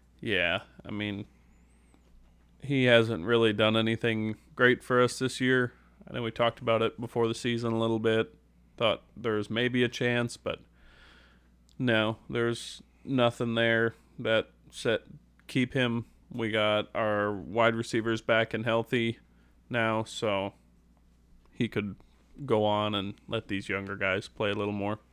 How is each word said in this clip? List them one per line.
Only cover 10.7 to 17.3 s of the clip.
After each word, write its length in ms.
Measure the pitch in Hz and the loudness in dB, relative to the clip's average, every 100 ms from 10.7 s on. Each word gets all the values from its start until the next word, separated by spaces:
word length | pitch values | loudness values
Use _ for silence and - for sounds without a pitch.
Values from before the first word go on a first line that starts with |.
| _ - - - - - _ _ _ _ - | _ -20 -20 -20 -20 -20 _ _ _ _ -4
no, 380 | 123 110 110 110 - | 2 2 2 -2 -6
there's 540 | 123 117 117 - - - _ | -2 -2 -2 -10 -16 -20 _
nothing 500 | - 135 120 - 120 | -4 2 2 0 -4
there 400 | 113 117 113 117 - _ - | 2 2 4 2 -2 _ -8
that 300 | 113 110 - _ - | 0 0 0 _ -20
set, 320 | - 120 110 - - _ _ - | -6 -2 -2 -4 -20 _ _ -6
keep 280 | 131 123 | -2 -2
him. 320 | 139 123 117 - - _ | 0 0 -2 -6 -18 _
We 180 | 120 110 | -6 -2
got 380 | 110 107 104 - | 0 2 2 -2
our 380 | - 107 104 104 | -2 0 0 0